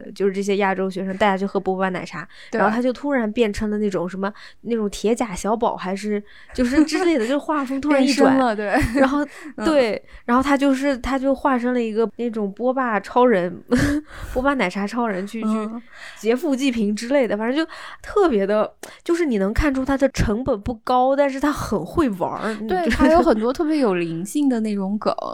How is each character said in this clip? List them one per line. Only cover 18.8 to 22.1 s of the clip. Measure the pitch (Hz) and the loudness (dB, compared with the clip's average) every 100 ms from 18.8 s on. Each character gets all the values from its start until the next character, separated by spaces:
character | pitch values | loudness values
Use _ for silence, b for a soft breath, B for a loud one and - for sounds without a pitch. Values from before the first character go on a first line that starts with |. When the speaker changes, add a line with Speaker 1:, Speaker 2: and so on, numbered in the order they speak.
| B B - | B B -2
Speaker 2:
就 | 339 | 0
是 | 311 | 2
你 | 214 | 0
能 | 190 | 0
看 | - 302 | 0 0
出 | 262 262 | 0 0
他 | 269 | 2
的 | 269 | 2
成 | - - 226 | 2 0 0
本 | 269 208 | -2 -2
不 | 208 226 | -4 -6
高， | - 254 254 277 | 0 2 4 4
但 | 285 | 2
是 | 269 | 0
他 | 294 | -4
很 | 277 - 196 - | -4 -2 -4 -2
会 | - | 0
玩 | 269 | 0